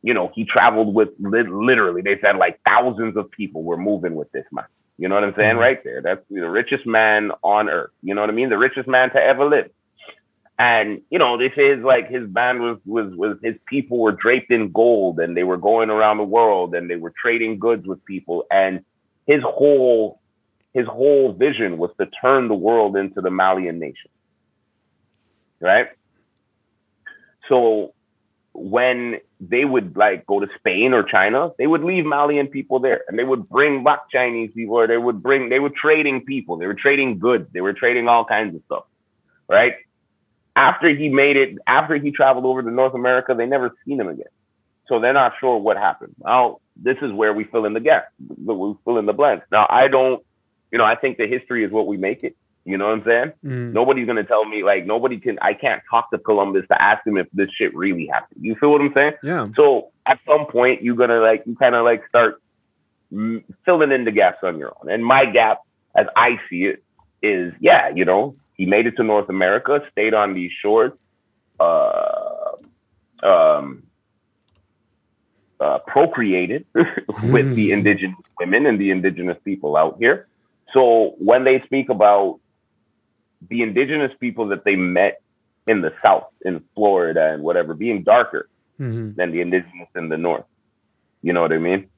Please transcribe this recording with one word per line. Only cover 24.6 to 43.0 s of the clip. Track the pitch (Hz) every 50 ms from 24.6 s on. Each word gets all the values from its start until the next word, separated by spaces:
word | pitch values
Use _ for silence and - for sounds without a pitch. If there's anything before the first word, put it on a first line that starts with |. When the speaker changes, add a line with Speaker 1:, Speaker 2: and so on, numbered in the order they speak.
| _ _ _ _ _ _ _ _ _ _ _ _ _ _ _ _ _ _ _ _
Speaker 1:
Right? | 85 90 98 113 120 - - _ _ _ _ _ _ _ _ _ _ _ _ _ _ _ _ _ _ _ _ _ _ - - _ _ _ _ _ _ -
So | 143 127 120 113 110 107 95 - _ _ _ _ _ _ _ _ _ _ _ _ _
when | - - 95 98 120 123 127 123 120 120 120 113 - _ _ _ _
they | 98 85 110 120 143
would, | 143 127 123 104 90 78
like, | 95 107 107 95 87 -
go | - 101 101
to | 101 98 - -
Spain | _ 107 90 95 113 131
or | 127 117
China, | 98 - - 101 92 104 113 135 160 170 - -
they | 123
would | 151 160 160
leave | 147 175 190 180 160
Malian | 151 143 143 147 147 147 147 139 135
people | 139 139 131 _ 131 131
there, | 123 131 113 - - -
and | 98 110
they | 123
would | 131 135 120 95 _
bring | - 123 143 151 143 135
back | 123 147 143 - - _
Chinese | - 131 127 123 120 117 113 107 104
people, | 113 117 101 113
or | 120 113
they | 113 117 117
would | 120 123 117 101
bring, | - 123 135 135 127 117
they | 127 135
were | 143 143
trading | 143 - - 151 156 156 151 147 135 131 127
people, | 131 139 131 - - 87
they | 80 87
were | 95 104
trading | 92 - 139 143 139 135 127 113 92
goods, | 95 120 123 107 85 -
they | - 90
were | 92 98
trading | 101 - 131 120 120 123 117 120
all | 120 117 110
kinds | - 113 107 110 101 82
of | 80 _
stuff, | _ - - - _ _ _ _ _ _ _ _ _ _ _ _ _
right? | - 104 117 123 - - - _ _ _ _ _ _ _ _ _ _ _ _ _ _
After | - 135 147 175 - 156 165 147
he | 143 151 151
made | 135 139 139 143 143
it, | 139 135 - - - -
after | - 127 139 - 143 160
he | 143 143 147
traveled | 143 - 147 135 131 123 127
over | 127 131 131
to | 127 113
North | 117 127 131 131 127
America, | 123